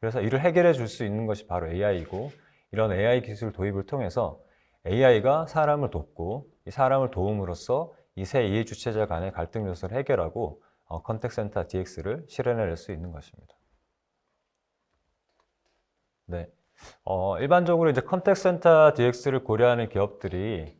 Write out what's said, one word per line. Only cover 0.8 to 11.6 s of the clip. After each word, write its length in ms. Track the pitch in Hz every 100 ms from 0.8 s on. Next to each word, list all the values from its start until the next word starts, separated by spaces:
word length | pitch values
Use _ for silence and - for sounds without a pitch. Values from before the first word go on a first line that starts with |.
| 113
수 160 | -
있는 220 | 110 104 110
것이 220 | 104 -
바로 240 | 90 82
에이아이이고, 580 | 85 104 92 82 92 131 - _ _ _
이런 200 | 104 110
에이아이 320 | 90 110 123
기술 280 | 107 104 110
도입을 360 | 95 98 98 95
통해서 520 | 143 104 127 101 - _ _ _ _ -
에이아이가 600 | 104 131 113 117 151 160
사람을 420 | 160 151 147 139
돕고 640 | 82 76 - 85 120 143 _ -
이 40 |
사람을 380 | 95 131 135 131
도움으로써 840 | - 95 104 92 87 - 127 170 - _ -
이 80 |
세 220 | 95 135 110
이해 180 | 104
주체자 440 | 113 110 - 107 104
간의 240 | 82 95
갈등 340 | 92 85 113 104
요소를 300 | 87 95 117
해결하고, 640 | 139 123 82 104 98 - _ _ -
어, 160 | 82
컨택센터 640 | - 110 - - 104 104